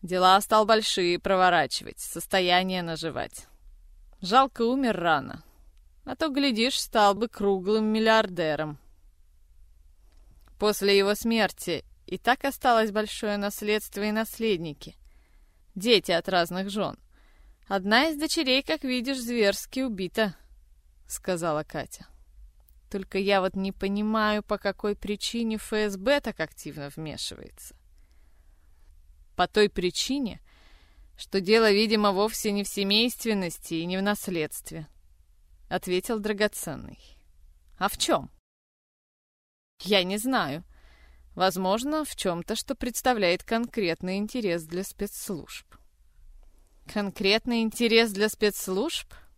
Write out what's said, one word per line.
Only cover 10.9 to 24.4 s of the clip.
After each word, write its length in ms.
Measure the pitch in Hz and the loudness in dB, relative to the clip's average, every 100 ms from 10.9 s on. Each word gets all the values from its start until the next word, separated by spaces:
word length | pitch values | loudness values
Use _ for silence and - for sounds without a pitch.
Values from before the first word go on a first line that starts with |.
| 196 | 6
его 180 | 196 208 | 4 0
смерти 720 | 226 226 196 - - 151 - - - | 0 2 0 -2 -6 -6 -6 -20 -12
и 120 | 185 | -4
так 260 | - 254 | 0 0
осталось 480 | 277 - 262 226 220 | 0 0 2 4 2
большое 460 | 208 214 - 214 208 | -2 -4 -4 -4 -2
наследство 640 | 202 - 214 214 - 202 | -4 -4 -2 -2 -2 -6
и 100 | 208 | -2
наследники. 840 | 214 226 - 226 180 165 143 - - - - _ _ _ _ _ - | -2 -4 -4 -2 -2 -4 -12 -16 -20 -20 -20 _ _ _ _ _ -4
Дети 360 | 202 214 - | 4 4 4
от 160 | 170 175 | 0 2
разных 420 | 185 170 180 196 | 0 0 -2 -6
жён. 280 | 202 180 - - _ _ _ - - _ | -4 -4 -6 -20 _ _ _ -20 -20 _
«Одна 420 | 196 190 226 311 | -2 4 4 4
из 80 | 294 | 0
дочерей, 460 | 311 - 262 262 | -2 -2 2 2
как 200 | 277 320 | 2 -4
видишь, 380 | 269 254 240 269 | -2 -2 -2 -4
зверски 600 | 233 240 202 202 - - | -4 2 2 2 -6 -6
убита», — 540 | 262 196 185 - 214 - - - - - _ _ - | -4 -4 -6 -2 -2 -4 -20 -20 -20 -20 _ _ -14
сказала 560 | - - 175 165 151 | -10 -4 -4 -2 -2
Катя. 420 | 151 156 - - - - - - - _ _ - _ | -4 -8 -10 -14 -20 -20 -20 -20 -20 _ _ -20 _
«Только 280 | 202 190 196 | -10 -6 -4
я 220 | 196 196 | 2 2
вот 160 | 185 190 | 2 -2
не 160 | 190 | -6
понимаю, 720 | 190 196 202 214 220 214 208 | -4 -4 -2 0 0 0 0